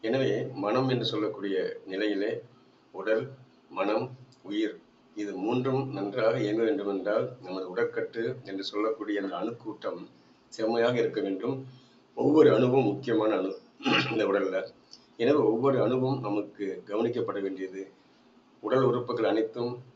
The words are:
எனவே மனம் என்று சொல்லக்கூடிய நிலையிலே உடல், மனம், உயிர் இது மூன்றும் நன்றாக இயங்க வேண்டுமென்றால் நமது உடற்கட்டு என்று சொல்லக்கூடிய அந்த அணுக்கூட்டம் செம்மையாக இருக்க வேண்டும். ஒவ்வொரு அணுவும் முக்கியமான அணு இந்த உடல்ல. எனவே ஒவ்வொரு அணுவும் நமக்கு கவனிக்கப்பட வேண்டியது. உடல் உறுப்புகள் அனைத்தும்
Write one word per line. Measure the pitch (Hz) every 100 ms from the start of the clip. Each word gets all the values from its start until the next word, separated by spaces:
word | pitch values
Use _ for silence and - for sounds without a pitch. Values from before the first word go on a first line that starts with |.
எனவே | - 175 98 107 -
மனம் | 95 101 117 135
என்று | 123 113
சொல்லக்கூடிய | 107 104 - 98 92 - - 98
நிலையிலே | 95 107 98 107 147 - - _ _ _
உடல், | 92 95 110 127 - - _ _
மனம், | - 98 113 127 - - -
உயிர் | 95 104 107 - - _ _ 104
இது | 104 95
மூன்றும் | 101 123 127 135 131
நன்றாக | 98 - 127 113 -
இயங்க | 104 110
வேண்டுமென்றால் | 110 101 101 98 95 113 127 -
நமது | 92 92 92 92
உடற்கட்டு | 117 113 110 117 117 131
என்று | 95 98
சொல்லக்கூடிய | 95 104 107 110 107 104
அந்த | 95 90
அணுக்கூட்டம் | 107 117 107 101 104 - - - _ _ _
செம்மையாக | - 113 117 117 123
இருக்க | 110 107
வேண்டும். | 98 95 117 135 - - - - _ -
ஒவ்வொரு | 131 151 147 110
அணுவும் | 127 135
முக்கியமான | 110 98 - 110 107 101
அணு | 90 98 - _ 131 - 127
இந்த | 113 98
உடல்ல. | 98 95 90 - - _ - _ -
எனவே | 117 147
ஒவ்வொரு | 107 113 135 127
அணுவும் | 110 127 131 131
நமக்கு | 107 104 101 - 98 90 90
கவனிக்கப்பட | 104 117 120 95 101
வேண்டியது. | 98 95 95 95 95 - _ _ _ _ _ _
உடல் | - 131
உறுப்புகள் | 127 - - 120 107
அனைத்தும் | 170 - 123 120 127 -